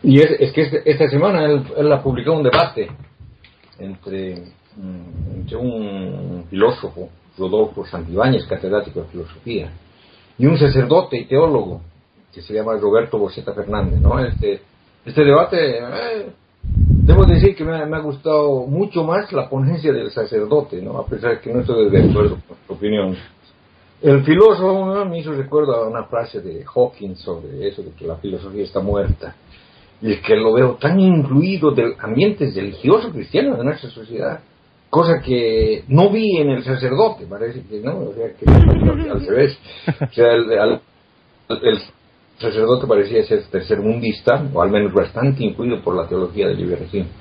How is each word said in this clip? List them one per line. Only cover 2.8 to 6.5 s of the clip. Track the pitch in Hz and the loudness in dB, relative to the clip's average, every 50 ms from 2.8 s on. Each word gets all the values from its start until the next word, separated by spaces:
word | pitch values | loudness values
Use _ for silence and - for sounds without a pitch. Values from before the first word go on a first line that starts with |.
| 98 85 - - - - _ _ - - - _ _ _ _ _ _ _ _ - | -8 -8 -10 -18 -20 -20 _ _ -20 -20 -20 _ _ _ _ _ _ _ _ -16
entre, | 95 98 95 92 _ 101 95 95 95 92 90 87 90 - _ _ _ _ _ | -16 -16 -16 -14 _ -10 -8 -8 -8 -8 -10 -12 -16 -20 _ _ _ _ _
mm, | 104 95 92 92 87 87 87 82 87 - - - | -16 -14 -14 -14 -14 -16 -14 -12 -10 -10 -8 -8
entre | - - - - | -10 -10 -10 -8
un | 117 123 123 117 110 107 101 98 98 92 92 92 95 92 90 87 90 85 - | -6 -6 -6 -4 -6 -8 -8 -8 -8 -8 -8 -10 -10 -10 -10 -10 -12 -12 -8